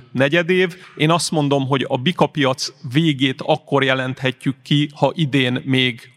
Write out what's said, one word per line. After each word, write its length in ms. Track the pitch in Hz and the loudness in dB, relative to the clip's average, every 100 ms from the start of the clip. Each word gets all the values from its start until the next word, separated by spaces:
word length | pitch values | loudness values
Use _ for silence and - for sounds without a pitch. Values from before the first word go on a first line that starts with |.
| - | -4
negyedév. 640 | 123 139 165 170 185 185 170 - - | 0 2 2 2 0 0 -4 -18 -2
Én 140 | 151 | 2
azt 200 | 165 - | 2 0
mondom, 360 | 160 143 139 131 | -2 0 0 0
hogy 180 | 139 120 | -2 -2
a 100 | 135 | -2
bika 280 | 127 - 151 | -2 0 0
piac 480 | 160 131 131 - - 131 | 2 0 -2 -6 -10 -4
végét 480 | 135 165 135 135 127 - | 0 0 2 -2 -2 -2
akkor 380 | 151 - 139 | -2 0 0
jelenthetjük 720 | 131 131 127 127 131 - 143 - | 2 0 -2 -4 -4 -4 -6 -6
ki, 260 | - 147 143 - | -2 0 0 0
ha 160 | 135 180 | -2 0
idén 460 | 143 139 127 127 135 | 0 2 0 -2 -2
még 460 | 131 127 117 - | 0 0 -4 -14